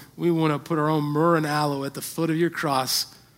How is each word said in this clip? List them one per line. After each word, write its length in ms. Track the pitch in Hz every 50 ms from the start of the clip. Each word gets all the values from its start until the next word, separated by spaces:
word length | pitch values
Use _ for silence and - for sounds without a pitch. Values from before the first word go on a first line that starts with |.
| - - -
we 140 | - 160 175
want 240 | 165 160 160 151 147
to 60 | 139
put 180 | 143 - 165
our 120 | 151 147 156
own 160 | 156 151 147
myrrh 320 | 147 147 147 165 170 170
and 80 | 160 151
aloe 380 | 147 151 151 151 147 143 139 139
at 100 | 139 139
the 80 | 135 -
foot 260 | - - 165 165 165
of 80 | 156
your 140 | 160 175 165
cross 560 | 165 - 165 147 139 131 131 127 - - - - - - - _ _